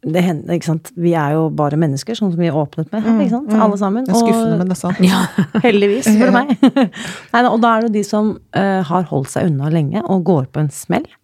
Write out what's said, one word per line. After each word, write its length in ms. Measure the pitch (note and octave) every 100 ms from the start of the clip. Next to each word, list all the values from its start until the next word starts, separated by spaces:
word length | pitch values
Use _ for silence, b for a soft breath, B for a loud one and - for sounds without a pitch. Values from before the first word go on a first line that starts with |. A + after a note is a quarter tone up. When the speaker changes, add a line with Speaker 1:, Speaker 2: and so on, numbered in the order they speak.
| -
Speaker 1:
det 140 | E3
hender, 300 | F3+ D#3 -
ikke 120 | E3+ D#3
sant, 260 | D#3+ - -
vi 160 | E3+ E3
er 160 | C#3+
jo 180 | D#3 D#3+
bare 280 | D3+ D3 D3
mennesker, 320 | E3 C3+ -
sånn 220 | A3+ G#3
som 20 | E3+
vi 120 | E3+
åpnet 400 | D3 C#3+ - D#3+
med, 140 | G#3+ A3
Speaker 2:
Mm, 160 | A3+
Speaker 1:
ikke 60 | G3+
sant, 180 | A#3+ C#4
Speaker 2:
mm. 140 | A3
Speaker 1:
alle 160 | G#3+ G3+
sammen, 260 | G3 G#3 C4
Speaker 2:
Det 80 |
er 60 | G3+
skuffende, 320 | A#3 A3+ A3+
Speaker 1:
og 60 | E3+
Speaker 2:
men 100 | F3+
det 80 | F3+
er 60 |
sant. 180 | F3 F3+
Speaker 3:
Ja. 280 | F#3 F#3+ F#3 -
Speaker 1:
<laughs> 200 | E3 A3
heldigvis 400 | B3 G#3 G3+ G#3+
for 220 | A#3+ G#3+ B3
Speaker 2:
Ja. 60 |
Speaker 1:
meg. 260 | B3 C#4+ B3
<laughs> 760 | C4 - G#3+ - - - -
Nei, 100 | A#3 B3
og 140 | A#3
da 160 | A#3 A3+
er 40 |
det 40 | A3+
jo 60 |
de 100 | G#3
som, 360 | G3+ G#3+ G#3+ - _
eh, 300 | - G3 F#3+
har 200 | D#3+ E3+
holdt 260 | F3 D3 C3+
seg 160 | - F#3
unna 220 | C#3 C#3+
lenge 320 | E3 C#3+ F#3
og 220 | E4+ F#3+ E3
går 220 | E3 C3
på 80 | -
en 80 | D3+
smell. 380 | - - E3+ E4 _